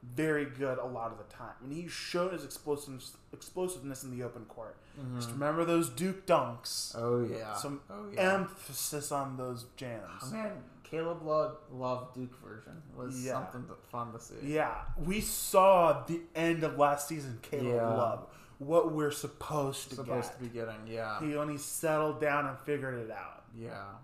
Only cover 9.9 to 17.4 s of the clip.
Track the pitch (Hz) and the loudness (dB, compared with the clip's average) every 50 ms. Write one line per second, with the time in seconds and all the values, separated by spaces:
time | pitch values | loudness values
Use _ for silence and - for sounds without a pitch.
9.9 | 117 110 98 - - - - 127 214 220 214 208 190 - - - - - - - | -8 -8 -10 -12 -12 -12 -10 -8 -6 -4 -4 -4 -6 -8 -12 -16 -20 -20 -14 -6
10.9 | - 160 165 170 170 165 156 156 151 156 151 131 - - - - 127 127 127 127 | -4 -2 -2 -2 -4 -4 0 2 4 4 4 2 -2 -8 -14 -14 -8 -4 -2 -2
11.9 | 127 120 123 127 - 127 127 123 - - - 101 104 110 - - - - 151 135 | -2 -2 -4 -8 -8 -10 -10 -10 -10 -16 -16 -16 -16 -16 -16 -16 -16 -16 -16 -16
12.9 | - 127 127 127 131 127 123 131 123 110 104 92 - 123 123 - 90 - - - | -12 -10 -8 -8 -6 -6 -4 -2 -4 -4 -4 -6 -8 -10 -10 -10 -12 -16 -16 -10
13.9 | - 120 120 117 110 113 - - 101 110 139 143 151 156 151 120 113 - - - | -6 -6 -6 -6 -8 -12 -14 -14 -12 -8 -6 0 2 2 2 2 0 -4 -4 -2
14.9 | - - 156 170 190 214 220 - - - - - - 190 185 196 196 180 170 160 | -2 0 0 0 0 0 0 -2 -2 -2 -2 6 8 10 12 12 12 12 10 8
15.9 | 147 135 - - 165 170 - - - 160 165 165 165 160 156 151 135 135 143 143 | 6 4 2 -2 -4 -4 -4 -6 -2 2 4 4 4 4 2 0 6 6 6 6
16.9 | 143 143 - - 165 156 139 131 120 113 | 6 4 0 -4 -4 -4 -4 -6 -8 -8